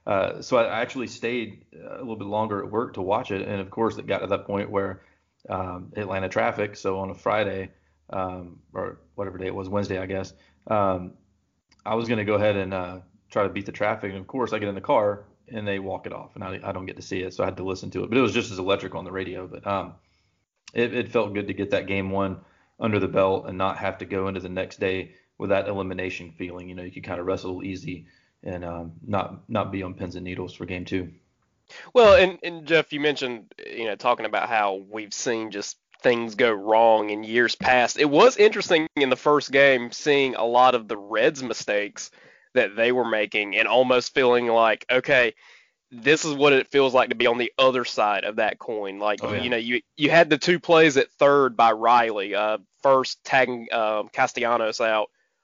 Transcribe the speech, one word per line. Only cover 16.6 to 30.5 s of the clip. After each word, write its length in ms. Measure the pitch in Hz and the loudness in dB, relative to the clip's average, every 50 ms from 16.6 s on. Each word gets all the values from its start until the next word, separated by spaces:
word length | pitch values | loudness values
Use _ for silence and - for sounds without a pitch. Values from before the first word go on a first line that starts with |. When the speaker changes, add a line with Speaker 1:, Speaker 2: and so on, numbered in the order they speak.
| - | -8
Speaker 1:
I 100 | 101 95 | -8 -8
don't 140 | 92 92 | -8 -10
get 100 | 95 - | -12 -12
to 60 | - - | -14 -12
see 180 | - 95 92 | -8 -6 -6
it, 140 | 92 92 - | -6 -6 -4
so 80 | - 98 | -4 -4
I 40 | |
had 100 | 92 92 90 | -4 -4 -6
to 60 | 90 | -6
listen 260 | 95 92 - - - | -8 -8 -8 -8 -10
to 140 | - - 98 | -8 -8 -4
it, 40 | 92 | 0
but 100 | 110 131 | 2 2
it 40 | 127 | 2
was 100 | 107 92 | 2 2
just 180 | 120 107 - | -2 -4 -4
as 80 | 95 92 | -6 -6
electric 360 | 92 98 98 - 95 92 - | -2 -2 -2 -2 -2 -8 -10
on 100 | 82 90 | -10 -12
the 80 | 90 92 | -10 -8
radio, 340 | 95 95 87 92 92 92 | -8 -8 -8 -10 -12 -12
but, 200 | 82 - - - | -14 -14 -12 -6
um, 280 | 101 101 95 90 92 - _ _ _ _ _ _ _ _ _ _ _ _ _ - - - | -4 -4 -4 -6 -8 -12 _ _ _ _ _ _ _ _ _ _ _ _ _ -20 -10 -4
it, 200 | 117 120 113 107 | -2 -2 -2 -2
it 180 | 123 117 - - | -4 -4 -2 0
felt 200 | 117 107 101 101 | -2 0 0 -2
good 140 | 104 101 | -6 -6
to 80 | 101 - | -6 -6
get 160 | - 98 98 | -6 -4 -2
that 160 | 104 92 95 | -2 -2 -2
game 240 | 95 98 98 95 95 | -2 -4 -4 -4 -2
one 280 | 95 98 98 95 92 90 - _ _ _ _ _ _ - | -2 -2 -2 -4 -4 -8 -14 _ _ _ _ _ _ -6
under 180 | - 113 104 101 | -4 -2 0 0
the 100 | 95 87 | 0 0
belt 380 | 85 95 95 95 95 92 - | 2 2 2 2 2 0 -4
and 100 | - 95 | -6 -6
not 220 | 92 95 95 - - | -4 -2 -2 -2 -4
have 200 | 101 95 92 - | -6 -6 -6 -6
to 60 | 92 | -8
go 240 | 90 101 95 95 98 | -6 -4 -4 -4 -4
into 120 | 95 92 | -6 -6
the 80 | 90 90 | -8 -8
next 320 | 92 92 92 90 - - | -6 -6 -6 -6 -6 -4
day 320 | 101 95 92 95 87 - - _ _ _ _ - | -2 -2 -2 -4 -6 -10 -14 _ _ _ _ -8
with 120 | 101 98 | -4 0
that 180 | 98 98 98 104 | 0 0 0 -2
elimination 640 | 101 98 95 92 90 92 92 92 - - 90 85 80 | -4 -6 -6 -6 -6 -6 -6 -8 -8 -10 -14 -16 -14
feeling. 360 | - 95 87 87 90 90 90 | -12 -12 -10 -10 -12 -14 -14
You 60 | 90 | -14
know, 80 | 92 90 | -14 -14
you 80 | 90 | -14
could 140 | - - - | -14 -14 -12
kinda 180 | - 90 87 90 | -10 -8 -6 -4
rest 220 | 92 95 92 - | -4 -4 -4 -4
a 20 | |
little 180 | 92 90 90 92 | -8 -10 -8 -8
easy 420 | 98 95 90 - - 92 85 - _ _ _ _ _ _ _ - | -8 -10 -10 -10 -12 -12 -12 -14 _ _ _ _ _ _ _ -12
and, 220 | 95 90 87 87 | -10 -10 -8 -8
um, 280 | 85 85 85 85 82 82 - - | -10 -10 -10 -12 -14 -16 -16 -10
not, 420 | 107 101 95 87 - 95 87 - - | -6 -4 -4 -4 -4 -10 -16 -12 -6
not 240 | 117 104 92 98 98 | -4 -4 -4 -4 -6
be 100 | 98 92 | -8 -8
on 120 | 90 98 | -8 -10
pins 200 | - 98 87 92 | -10 -10 -10 -10
and 100 | 90 90 | -10 -10
needles 280 | 90 90 90 90 85 | -10 -10 -10 -10 -10